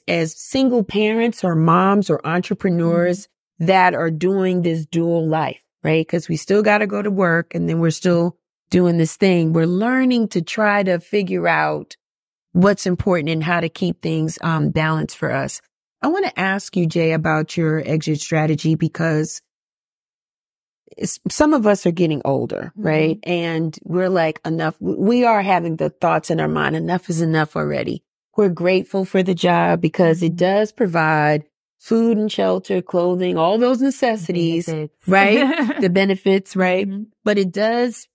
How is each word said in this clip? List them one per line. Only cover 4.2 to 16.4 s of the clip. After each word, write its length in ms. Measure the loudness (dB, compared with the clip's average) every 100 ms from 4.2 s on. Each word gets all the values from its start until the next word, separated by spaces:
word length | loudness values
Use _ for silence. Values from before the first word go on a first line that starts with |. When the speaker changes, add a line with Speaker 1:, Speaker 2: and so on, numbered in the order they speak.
| 0 0 0 0
Speaker 1:
this 220 | 0 -2 -2
dual 400 | -2 0 0 0
life, 320 | -2 -2 -8 _ _
right? 240 | 0 0 0
'Cause 200 | -4 -4
we 60 | -4
still 260 | 0 2
gotta 240 | 2 2 0
go 140 | -4
to 100 | -4
work, 420 | 0 2 0 -2
and 140 | -4 -2
then 100 | 0
we're 120 | 0
still 460 | 0 0 2 0 -4 _ _ -2
doing 260 | 2 4 2
this 200 | 0 2
thing. 340 | 2 2 2
We're 140 | 2 0
learning 600 | 0 0 0 2 0 0
to 120 | -4
try 400 | -4 -2 2 2
to 160 | 2 -2
figure 480 | -2 -2 -2 -2 0
out 480 | 0 0 -4 -8 -20 _ _ _ _ _
what's 340 | 2 4 2 -2
important 420 | -2 0 0 0
and 140 | -2
how 160 | 0 -2
to 80 | -2
keep 320 | -2 -4 -4
things, 380 | -4 -2 -2 -4
um, 280 | -2 0 0
balanced 460 | 0 0 -2 -4 -6
for 140 | -4
us. 300 | -4 -6 -10 _ _ _ _
I 60 | -2
wanna 240 | -2 -2
ask 380 | -2